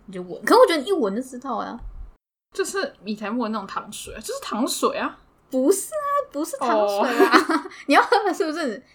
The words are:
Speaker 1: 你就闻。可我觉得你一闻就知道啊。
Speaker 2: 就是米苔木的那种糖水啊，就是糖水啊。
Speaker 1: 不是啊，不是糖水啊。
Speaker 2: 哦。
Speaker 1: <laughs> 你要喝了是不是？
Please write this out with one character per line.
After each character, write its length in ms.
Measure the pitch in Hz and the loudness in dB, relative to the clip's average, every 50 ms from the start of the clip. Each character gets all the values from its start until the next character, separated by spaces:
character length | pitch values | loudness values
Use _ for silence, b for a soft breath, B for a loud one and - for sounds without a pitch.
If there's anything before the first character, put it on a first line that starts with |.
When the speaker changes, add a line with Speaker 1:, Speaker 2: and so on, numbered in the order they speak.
| - | -20
Speaker 1:
你 80 | - 185 | -14 -12
就 80 | 180 | -12
闻。 220 | 180 180 170 - 202 | -10 -10 -10 -4 2
可 160 | 240 339 453 | 6 8 8
我 60 | 508 | 8
觉 80 | 392 339 | 8 6
得 60 | 302 | 0
你 80 | 247 403 | 0 0
一 20 | |
闻 240 | 392 330 233 190 190 | 0 0 0 0 -2
就 60 | 226 | -4
知 180 | 262 - 269 247 | -6 -8 -12 -12
道 160 | 254 269 233 | -8 -6 -6
啊。 240 | 202 196 190 202 240 - - - - - - - _ _ _ _ _ _ _ - | -6 -6 -8 -10 -12 -12 -14 -14 -14 -16 -16 -18 _ _ _ _ _ _ _ -6
Speaker 2:
就 100 | - 370 | -4 -4
是 300 | - 370 392 381 - - _ | -4 -2 -4 -4 -6 -8 _
米 140 | 175 202 214 | -8 -8 -8
苔 160 | 208 220 202 | -6 -6 -4
木 120 | 226 254 233 | -4 -2 -2
的 40 | 214 | -2
那 80 | 220 | -4
种 80 | 214 190 | -6 -6
糖 260 | 190 - - - 196 | -6 -8 -10 -10 -10
水 220 | 208 - - - - | -14 -14 -14 -14 -14
啊， 60 | - | -12
就 80 | - | -10
是 60 | - 508 554 | -10 -10 -10
糖 280 | - - - 208 262 | -8 -6 -2 -2 0
水 280 | 339 - - - 220 - | 0 0 0 0 0 0
啊。 220 | 180 226 285 - - _ _ _ _ _ - | -2 -4 -6 -8 -10 _ _ _ _ _ -4
Speaker 1:
不 220 | - 262 262 302 | -2 2 4 4
是 160 | 403 - - | 4 2 0
啊， 180 | - 622 605 587 571 571 571 554 - | -6 -6 -4 -2 0 0 0 -2 -2
不 140 | - 285 320 | -6 -6 -6
是 100 | - - | -6 -6
糖 300 | - 277 240 226 214 208 | -4 0 2 2 2 2
水 380 | 202 202 202 226 254 247 - 381 | 2 2 0 0 2 4 4 4
啊。 60 | - - | 6 6
Speaker 2:
哦。 300 | - 320 - 330 311 - - - | 4 4 2 -2 -2 -2 -6 -14
Speaker 1:
<laughs> 140 | - - | -8 0
你 80 | - 285 | 4 6
要 60 | 370 - | 6 6
喝 120 | - 480 403 440 | 6 4 2 2
了 80 | 381 | 2
是 140 | 311 - 381 | 0 0 -2
不 60 | 311 | -2
是？ 320 | 302 339 320 254 202 - b b | -2 -4 -4 -4 -6 -8 b b